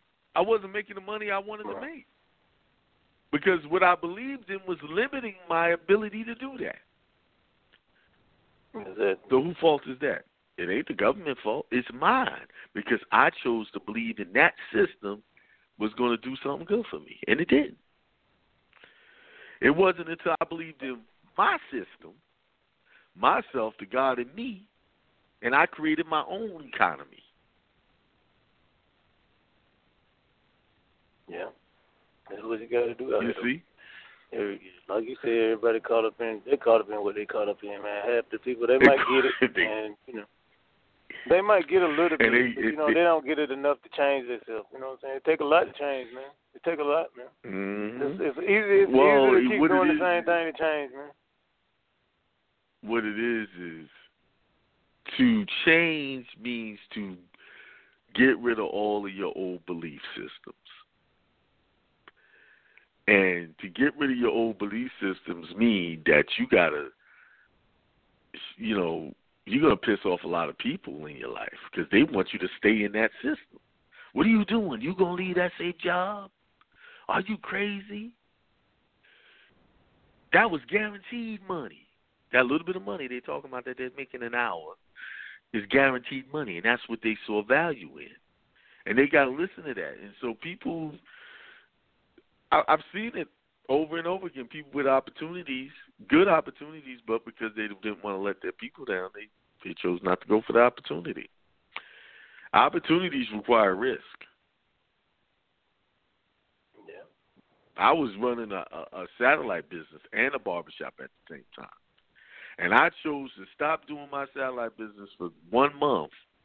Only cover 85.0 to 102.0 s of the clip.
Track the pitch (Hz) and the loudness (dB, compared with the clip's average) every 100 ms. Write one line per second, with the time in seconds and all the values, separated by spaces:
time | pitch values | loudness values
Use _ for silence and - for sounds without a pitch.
85 | - - - - _ 110 101 135 139 127 | -18 -16 -18 -20 _ -8 0 2 2 0
86 | 120 135 131 151 123 85 110 120 - 113 | -6 -10 -8 -8 -8 -4 -2 -2 -4 -6
87 | 110 107 - 107 104 135 170 131 78 73 | -4 -4 -4 -2 2 2 0 -6 -12 -18
88 | - - _ _ _ _ _ _ - 113 | -20 -20 _ _ _ _ _ _ -2 2
89 | 139 147 131 139 190 - 156 107 76 58 | 4 4 4 0 -6 -8 -10 -8 -10 -12
90 | 101 - 120 110 - 175 - 165 156 151 | -18 -10 -8 -8 -10 -10 -8 -6 -8 -12
91 | _ - - - - - _ _ _ _ | _ -20 -20 -20 -20 -20 _ _ _ _
92 | _ _ _ _ - 151 - 156 - 190 | _ _ _ _ 0 2 4 0 0 -8
93 | 226 185 151 _ _ _ - 139 156 165 | -8 -8 -10 _ _ _ -2 0 0 -4
94 | 165 190 185 131 120 151 143 139 135 135 | -4 -6 -8 -12 -14 -14 -8 -2 2 2
95 | - - 160 180 139 131 135 - - _ | 0 -8 -12 -10 -10 -10 -10 -18 -20 _
96 | - 160 196 160 - - 147 156 135 127 | 2 4 6 4 0 -10 -18 -18 -18 -14
97 | 110 113 113 - 110 107 107 98 107 101 | -6 -6 -6 -10 -8 -6 -8 -8 -10 -8
98 | 104 95 101 95 92 - 120 - 127 92 | -8 -6 -6 -6 -8 -10 -14 -12 -6 -6
99 | 92 101 107 _ _ _ 95 - 87 87 | -6 -12 -20 _ _ _ -14 -6 -4 -2
100 | 92 92 - 107 - 113 120 - - 147 | 0 -2 2 0 4 4 4 2 -8 -8
101 | 165 - - _ _ _ _ - - - | -8 -10 -14 _ _ _ _ -20 -20 -20